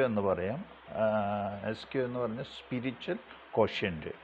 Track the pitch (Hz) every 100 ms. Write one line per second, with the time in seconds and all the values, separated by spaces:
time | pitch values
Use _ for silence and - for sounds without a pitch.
0 | 131 107 98 87 92 143 - - - 156
1 | 110 107 101 104 101 101 104 110 - 135
2 | 123 123 117 117 139 - - 127 131 117
3 | - 180 - - - - 104 - 98 80
4 | - -